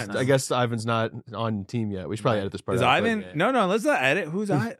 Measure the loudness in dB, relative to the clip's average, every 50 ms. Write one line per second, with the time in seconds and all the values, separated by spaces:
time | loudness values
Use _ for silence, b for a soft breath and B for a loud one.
0 | -2 -2 -2 -2 2 4 4 2 2 0 0 0 0 0 -2 -2 -2 0 0 0
1 | 0 -2 -4 -10 -14 -10 -6 -4 -2 -2 -2 -4 -4 -4 -4 -4 -4 -2 -4 -6
2 | -4 -6 -6 -2 0 2 2 2 0 -4 -6 -8 -4 -2 0 2 4 4 4 4
3 | 2 0 0 -2 -6 -6 -2 0 0 2 4 2 2 2 2 2 2 2 0 2
4 | 2 2 2 2 0 -4 -4 -4 -2 0 0 0 0 -2 -6